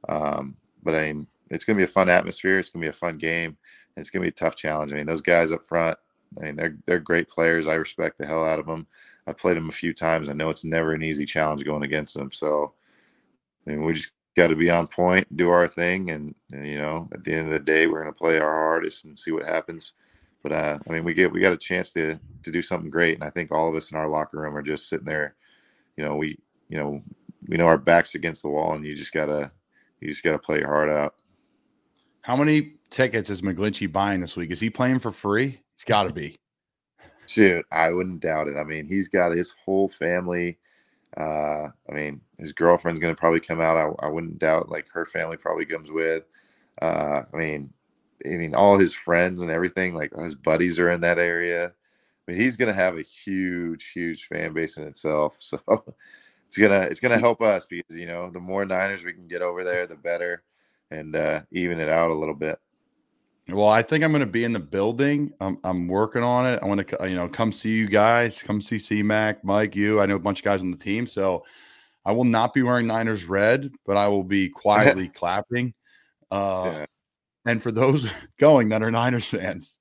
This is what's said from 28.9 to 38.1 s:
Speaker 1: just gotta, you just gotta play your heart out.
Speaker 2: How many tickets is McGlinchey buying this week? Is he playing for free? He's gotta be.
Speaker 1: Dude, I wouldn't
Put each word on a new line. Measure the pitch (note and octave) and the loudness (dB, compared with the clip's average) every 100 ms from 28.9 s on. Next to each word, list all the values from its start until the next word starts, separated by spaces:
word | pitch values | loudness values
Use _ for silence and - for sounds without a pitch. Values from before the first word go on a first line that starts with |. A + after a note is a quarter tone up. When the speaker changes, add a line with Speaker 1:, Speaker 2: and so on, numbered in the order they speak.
Speaker 1:
just | D2 C#2 | -10 -6
gotta, | E2 D2+ D2+ C#2+ _ _ _ _ _ | -4 -2 -2 -4 _ _ _ _ _
you | D#2 | -10
just | D2+ | -4
gotta | E2+ D2+ | -2 -2
play | - D#2 | 0 -2
your | D2 | 0
heart | D2+ D2+ | 0 2
out. | D2+ D2 _ _ _ _ _ _ _ _ _ _ _ | 0 -2 _ _ _ _ _ _ _ _ _ _ _
Speaker 2:
How | - B2+ | -4 2
many | D3+ D3+ D3+ - _ | 4 4 2 -10 _
tickets | - C3 A2 F#2+ | 0 2 2 -4
is | G2 | -4
McGlinchey | F#2+ E2+ G#2 G2 G2 | -2 0 -2 -2 -2
buying | E2 G2 G2 | 0 0 0
this | E2+ - | -4 -6
week? | F2 | -6
Is | E2+ | -4
he | A2 | -4
playing | - B2+ C3 | 0 0 2
for | A#2+ | -2
free? | G2+ G2+ G#2 C3+ C3 _ _ | -6 0 0 0 -4 _ _
He's | - | 0
gotta | G#2+ F#2 | 2 2
be. | D#2+ D2 - _ _ _ _ _ _ - _ - | -4 -10 -12 _ _ _ _ _ _ -20 _ -6
Speaker 1:
Dude, | - G2+ E2+ - | 6 6 6 -2
I | D#2+ E2 | 0 2
wouldn't | F2 F#2 | 2 -4